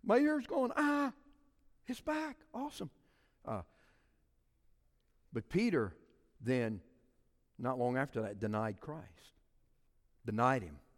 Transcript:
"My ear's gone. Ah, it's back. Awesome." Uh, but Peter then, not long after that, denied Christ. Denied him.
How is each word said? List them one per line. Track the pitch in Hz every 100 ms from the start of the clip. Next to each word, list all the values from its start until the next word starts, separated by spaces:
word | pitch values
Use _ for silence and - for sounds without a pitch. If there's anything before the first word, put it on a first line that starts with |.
"My | - 233
ear's | 294 302 240
gone. | 339 254 -
Ah, | 294 294 277 - - - _ _ - _ -
it's | 254
back. | - 311 311 254 -
Awesome." | 226 294 - 175 _ _ _ _ _
Uh, | - 107 82 _ _ _ _ _ _ _ _ _ _ _ _ _ _ _ _
but | 117 -
Peter | 180 233 160 101 - - _ _ _
then, | 117 127 113 104 - _ _ _ _ _ _ -
not | 127 127
long | 123 127
after | 139 117
that, | 107 104
denied | 110 107 110 98
Christ. | - 156 - - - _ _ _ _ _ _ _ _ _ 110
Denied | 107 123 131
him. | 90 73 _